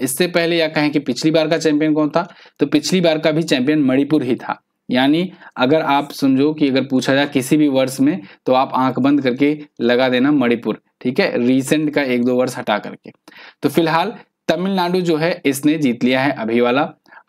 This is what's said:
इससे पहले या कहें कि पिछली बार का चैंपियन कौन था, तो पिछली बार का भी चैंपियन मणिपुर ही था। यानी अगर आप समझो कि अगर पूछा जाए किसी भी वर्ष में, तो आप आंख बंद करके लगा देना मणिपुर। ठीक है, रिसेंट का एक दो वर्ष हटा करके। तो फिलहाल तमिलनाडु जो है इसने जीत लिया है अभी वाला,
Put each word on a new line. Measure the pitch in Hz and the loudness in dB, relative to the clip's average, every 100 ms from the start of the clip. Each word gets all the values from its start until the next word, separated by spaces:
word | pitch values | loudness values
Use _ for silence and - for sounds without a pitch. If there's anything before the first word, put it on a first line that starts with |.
इससे | 135 - 180 | -6 -2 -2
पहले | 175 170 170 | 0 0 0
या | 160 | 0
कहें | 156 147 | 0 0
कि | 147 | -2
पिछली | 135 123 156 | -4 -2 0
बार | 160 156 | 2 2
का | 160 | 0
चैंपियन | 156 147 156 | 0 0 2
कौन | 151 151 | 0 0
था, | 165 180 - - - | -2 -4 -10 -20 -4
तो | 147 | 0
पिछली | 151 - 185 | 0 0 2
बार | 170 156 | 2 2
का | 160 | 0
भी | 151 | 0
चैंपियन | 165 135 127 156 | 0 0 0 2
मणिपुर | 131 131 139 151 | 2 2 2 0
ही | 123 113 | 0 -4
था। | - - _ _ - | -4 -10 _ _ -4
यानी | 123 135 160 185 - - - | 0 2 0 -2 -8 -18 -2
अगर | 127 156 | 0 2
आप | 147 143 143 | 2 0 -2
समझो | - 135 131 147 | -2 0 2 0
कि | 156 143 | 0 0
अगर | 131 | 0
पूछा | 127 131 131 | 0 -2 0
जाए | 135 143 | 0 0
किसी | 139 127 151 | -2 0 2
भी | 147 | 2
वर्ष | 131 127 135 | 2 0 0
में, | 139 190 - - - | 0 0 -8 -10 0
तो | |
आप | 127 131 | 0 2
आंख | 127 131 131 | 0 -2 0
बंद | 135 147 | 2 2
करके | 131 123 143 151 147 - | 0 0 0 0 -8 -4
लगा | 120 123 131 | 0 2 2
देना | 123 139 | 2 2
मणिपुर। | 147 120 117 113 101 _ _ | 2 2 0 -2 -8 _ _
ठीक | - 131 | -4 0
है, | 190 127 120 | 0 0 2
रिसेंट | 131 135 151 151 | 0 0 0 0
का | 147 | -2
एक | 135 123 | 0 0
दो | 123 123 | 0 0
वर्ष | 127 123 | 0 -4
हटा | 113 104 | -4 -4
करके। | 101 - - - - - - _ | -4 -14 -20 -20 -20 -20 -20 _
तो | 143 | -2
फिलहाल | 175 160 165 190 - - _ - | 0 0 0 -2 -8 -20 _ -4
तमिलनाडु | 165 190 190 175 185 | -2 -2 -2 0 0
जो | 170 156 | 0 0
है | 165 - | 0 -2
इसने | 139 131 147 160 | -2 0 0 0
जीत | 135 117 | 0 0
लिया | 120 131 | 0 0
है | 139 | 0
अभी | 135 110 117 | -2 -2 0
वाला, | 120 131 165 - _ - | 2 0 -2 -8 _ -20